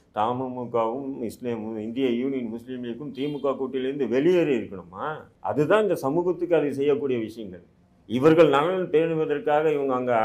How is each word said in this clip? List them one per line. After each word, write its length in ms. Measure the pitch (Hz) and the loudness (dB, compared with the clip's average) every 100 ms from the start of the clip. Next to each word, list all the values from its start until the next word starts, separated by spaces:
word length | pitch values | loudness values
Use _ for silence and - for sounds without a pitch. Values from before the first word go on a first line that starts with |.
| _ 107 | _ -2
தமுமுகவும் 1080 | 110 123 131 127 120 117 113 127 135 139 | -2 -2 -4 -6 -4 0 0 -2 -6 -8
இஸ்லாம், 540 | 113 98 123 113 110 110 | -8 -8 -6 -6 -6 -8
இந்திய 320 | 110 117 131 | -6 -2 0
யூனியன் 380 | 117 135 135 117 | 0 -2 -4 -6
முஸ்லீம் 360 | 117 123 127 | -10 -10 -10
லீக்கும் 300 | 120 117 147 120 | -8 -10 -10 -6
திமுக 400 | 143 147 139 123 | -6 -4 -4 -2
கூட்டணியிலிருந்து 520 | 131 131 131 143 123 | -4 -4 -4 -2 0
வெளியேறி 500 | 123 156 185 156 123 | 2 4 4 2 0
இருக்கணுமா? 480 | 101 95 87 92 139 151 - _ | -2 -10 -14 -10 -8 -10 -14 _
அதுதான் 420 | - 113 151 208 | -4 0 2 4
இந்த 140 | 214 170 | 2 0
சமூகத்துக்கு 600 | 135 156 175 165 170 165 | -2 0 -2 -2 0 2
அது 180 | 147 | 2
செய்யக்கூடிய 460 | 131 139 143 143 120 | 0 0 0 0 -2
விஷயங்கள். 440 | 110 110 104 90 - _ _ _ - | -4 -10 -14 -14 -20 _ _ _ -6
இவர்கள் 440 | 120 147 160 156 | 4 6 8 8
நலன் 400 | 139 160 190 175 | 6 2 0 2
பேணுவதற்காக 840 | 147 165 160 151 147 151 147 156 | 2 2 0 0 -2 2 2 2
இவங்க 220 | 147 139 | 0 0
அங்க, 200 | 127 123 117 | 0 2 2